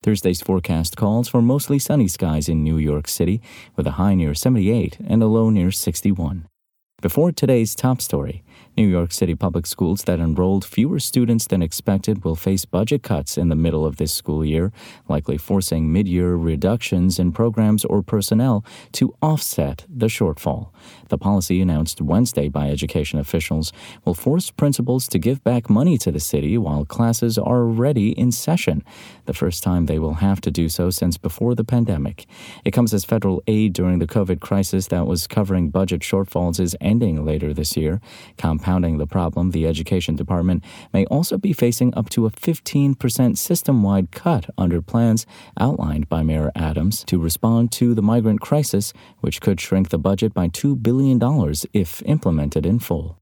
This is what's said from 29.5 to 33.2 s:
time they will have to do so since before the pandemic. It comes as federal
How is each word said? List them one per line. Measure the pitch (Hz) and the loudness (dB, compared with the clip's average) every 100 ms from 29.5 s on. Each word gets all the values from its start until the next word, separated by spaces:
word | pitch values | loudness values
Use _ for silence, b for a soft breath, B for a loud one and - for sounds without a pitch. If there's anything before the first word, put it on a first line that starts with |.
| 82 | -2
time | - 90 78 | 0 0 2
they | 78 | 0
will | 78 78 | -2 0
have | 95 98 | 0 0
to | - | -2
do | 85 82 | 0 -2
so | - 90 | 0 -2
since | 90 90 82 | 0 -2 -2
before | 78 - 117 120 | -6 -2 0 0
the | 117 | 0
pandemic. | 123 113 85 69 78 - B B B | 0 0 -2 -4 -8 -18 B B B
It | - | -2
comes | 123 117 | 2 2
as | 101 - | 0 0
federal | 113 | 0